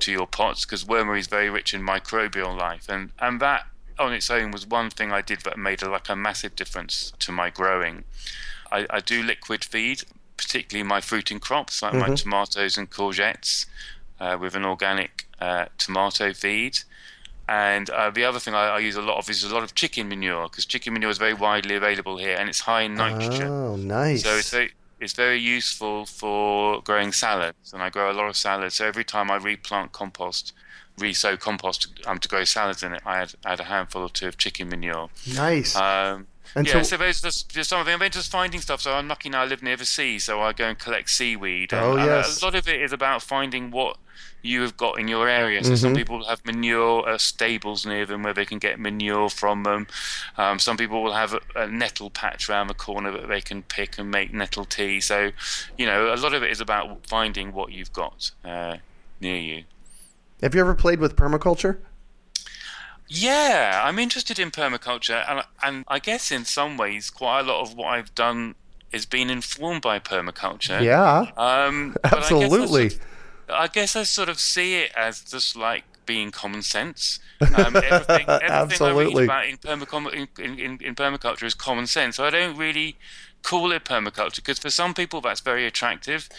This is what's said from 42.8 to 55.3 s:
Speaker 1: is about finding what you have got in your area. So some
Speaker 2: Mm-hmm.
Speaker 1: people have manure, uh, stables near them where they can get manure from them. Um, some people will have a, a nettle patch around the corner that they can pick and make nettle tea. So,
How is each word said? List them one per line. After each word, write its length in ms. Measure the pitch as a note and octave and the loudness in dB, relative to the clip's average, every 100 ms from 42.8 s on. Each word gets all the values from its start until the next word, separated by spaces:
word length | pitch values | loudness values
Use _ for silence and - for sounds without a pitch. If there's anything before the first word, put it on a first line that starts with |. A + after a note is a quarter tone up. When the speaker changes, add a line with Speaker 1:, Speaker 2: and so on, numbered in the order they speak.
Speaker 1:
is 100 | C#3 | 0
about 320 | C#3 C3+ B2+ | 0 0 0
finding 480 | - C3+ C3+ B2+ B2 | 0 -2 -2 -4 -6
what 260 | B2 B2 - - - - - | -2 -2 -4 -14 -18 -18 -10
you 200 | A#2+ B2 | -2 0
have 140 | B2 - | 0 0
got 200 | B2 - | -2 0
in 80 | A2 | 0
your 180 | A2+ A#2+ | 2 4
area. 340 | A#2+ A#2 G2+ | 4 4 2
So 120 | A#2+ B2 | 4 6
some 140 | B2+ | 6
Speaker 2:
Mm-hmm. 80 | C3+ | 4
Speaker 1:
people 280 | A#2 A#2 A2 | 2 -4 -4
have 180 | A#2 A#2 | -4 -2
manure, 600 | A#2 A#2 A#2 A#2 A#2 A2+ | -2 2 4 4 4 2
uh, 100 | A2 | 2
stables 680 | - - A2+ A2+ G#2 G#2 G#2 | 0 2 0 0 -4 -6 -4
near 200 | G#2 G2+ | -2 -2
them 180 | G#2 | -2
where 100 | G#2 | -2
they 120 | G2 G2+ | -2 -2
can 120 | G#2+ | -2
get 220 | G#2 - | -2 -2
manure 500 | G#2 G#2 G#2 G#2 G#2 | -4 -4 0 2 0
from 340 | - G#2 G#2 | 2 0 2
them. 220 | G2+ G#2 G#2 - - - - - | 2 0 -2 -8 -8 -8 -8 0
Um, 220 | G2+ G2 | 0 2
some 160 | A#2+ A2+ | 2 0
people 260 | A2+ A2 | 0 0
will 100 | A2 | 0
have 200 | G#2+ G#2+ | 0 0
a, 80 | A2 - - | -2 -6 -6
a 120 | G#2+ | -4
nettle 420 | A2+ A#2 - G#2 | -2 -2 -4 -10
patch 400 | - G2+ - - | -6 -6 -4 -2
around 180 | G#2 G2 | 0 -2
the 60 | |
corner 380 | G2 - G2+ G2+ | -4 -6 -6 -4
that 160 | G2 - | -6 -4
they 140 | G2+ | -4
can 200 | - G2+ | -4 -10
pick 340 | F#2 - G2 - | -8 -6 -6 -6
and 100 | G2+ | -2
make 240 | G2+ G2 | -2 -2
nettle 320 | G#2+ G2 - G2 | -4 -4 -4 -6
tea. 360 | - G2+ G2 | -4 -2 0
So, 300 | - G#2 G2+ | 2 2 2